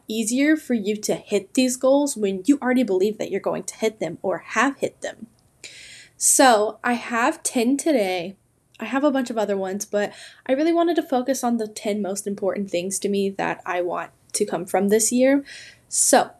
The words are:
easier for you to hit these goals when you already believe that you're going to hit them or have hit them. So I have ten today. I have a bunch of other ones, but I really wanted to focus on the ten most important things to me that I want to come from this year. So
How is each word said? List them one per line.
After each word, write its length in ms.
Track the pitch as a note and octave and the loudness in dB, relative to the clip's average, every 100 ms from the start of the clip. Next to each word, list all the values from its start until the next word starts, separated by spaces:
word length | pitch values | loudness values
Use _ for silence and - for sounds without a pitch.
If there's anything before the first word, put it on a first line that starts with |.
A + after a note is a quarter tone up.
| - | -6
easier 480 | A3 G#3+ B3 D4 D#4 | -4 0 2 2 2
for 180 | - | 0
you 220 | A#3+ G3 G#3+ | -2 -2 -4
to 200 | G#3+ E3 | -4 -4
hit 380 | - G3+ F#3+ | -2 -2 0
these 220 | - B3+ B3+ | 0 0 2
goals 400 | C4 C#4 C#4+ G#3+ | 4 4 2 -2
when 280 | G3+ F#3+ F#3 | -4 0 2
you 120 | C#4+ | 2
already 200 | B3 B3+ | 2 2
believe 360 | A3 F#3 G#3 G#3+ | 2 2 0 -2
that 120 | - | -6
you're 120 | F#3+ | -4
going 240 | F#3+ D#3+ - | -4 -4 -8
to 100 | - | -4
hit 240 | A3 G#3+ | -4 -2
them 200 | E3 E3+ | -6 -6
or 180 | F#3+ E3+ | -4 -6
have 380 | - - C4+ C#4 | -2 0 0 -2
hit 240 | - - | -6 -6
them. 260 | - - - _ _ _ - - - - - - | -12 -12 -18 _ _ _ -20 -20 -20 -20 -20 -4
So 640 | - - C4+ G#3+ A3 - | 2 6 6 6 2 -2
I 120 | B3 | -4
have 500 | A#3+ - A#3 C4 D#4+ | -4 -4 -2 -2 -2
ten 320 | - B3+ A#3 C#4 | -4 0 0 0
today. 640 | E4 C4 F#3+ F#3 E3+ - _ _ _ - | 2 0 0 -2 -6 -12 _ _ _ -12
I 60 | A3 | -6
have 180 | C4+ | 0
a 80 | D4 | 2
bunch 180 | C4+ B3 | 2 -2
of 80 | A3+ | -2
other 200 | G#3 G3 | -2 -2
ones, 260 | F#3+ G3+ - | -4 -6 -4
but 280 | G#3 G3+ - - - - | -2 -4 -6 -20 -12 -2
I 60 | |
really 200 | C4 D#4+ | 0 2
wanted 220 | E4+ E4+ E4 | 2 2 0
to 80 | |
focus 400 | D#4 B3+ B3+ C4 | 0 -2 0 -2
on 140 | A#3+ A#3 | -2 -2
the 100 | G#3+ | -4
ten 340 | - G#3+ G#3 | -6 -4 -4
most 240 | F#3 G3+ G3+ | -4 -6 -6
important 460 | G3 F#3+ G#3 G3+ | -4 -2 -2 -4
things 260 | E3+ F#3 - | -4 -4 -4
to 100 | G3 | -2
me 200 | G3+ G3 | 0 0
that 300 | G3 E3+ E3+ G3 | -2 -4 -4 -4
I 160 | F3+ | -4
want 300 | F3+ E3+ D#3 _ _ | -2 -4 -8 _ _
to 140 | - G#3 | -4 -2
come 200 | E3 F#3+ | -2 -2
from 220 | F#3 G3+ | 0 2
this 240 | A3 - | 2 2
year. 320 | B3 C4 C#4 - - - - _ | 4 4 4 0 -12 -20 -20 _
So 420 | - - - - | -2 4 4 4